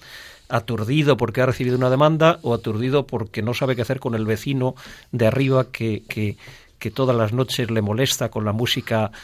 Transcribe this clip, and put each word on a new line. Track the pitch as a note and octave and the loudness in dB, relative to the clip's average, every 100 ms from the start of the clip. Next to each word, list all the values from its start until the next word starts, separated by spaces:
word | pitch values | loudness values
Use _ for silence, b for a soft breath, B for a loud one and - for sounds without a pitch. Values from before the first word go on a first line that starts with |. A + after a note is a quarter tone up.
| B B B B - | B B B B -4
aturdido | B2 - A2+ G#2+ D3+ D3 A#2 | -4 -2 -4 0 2 4 2
porque | A2+ B2+ | 0 0
ha | B2+ | 0
recibido | - B2 B2 | 0 0 0
una | B2+ | 2
demanda | C3 D3+ D#3 D#3+ E3+ | 4 4 6 4 4
o | C3 | 0
aturdido | A#2 A#2 G#2+ B2+ C#3+ C3+ | -2 -2 -2 0 0 -2
porque | A#2 A2 - | -4 -6 -4
no | G#2+ | -4
sabe | A2+ C3 B2 | 0 0 0
qué | |
hacer | A#2 C3 | -2 -2
con | C3 A2+ | -2 -2
el | G#2+ | 0
vecino | A2 C#3+ C3+ B2+ B2+ B B B | -2 -2 -2 -2 -4 B B B
de | A#2+ A2+ | 2 2
arriba | B2+ C3+ C3 B2+ | 4 4 2 2
que, | - A2+ G#2+ - | -2 -2 -4 -6
que, | - G#2 G2 b b b _ | -4 -4 -4 b b b _
que | A2 | -6
todas | A#2 C3 A#2+ | 0 2 2
las | G#2+ | 2
noches | A#2+ B2+ - A#2 | 0 -2 -2 -2
le | A2 | 0
molesta | G#2 A2 C3 - A#2+ | 0 0 0 0 -4
con | A#2 G#2+ | -2 -2
la | |
música, | G#2+ A#2+ C3 - A2+ G#2 B | 0 0 -2 -2 -2 -2 B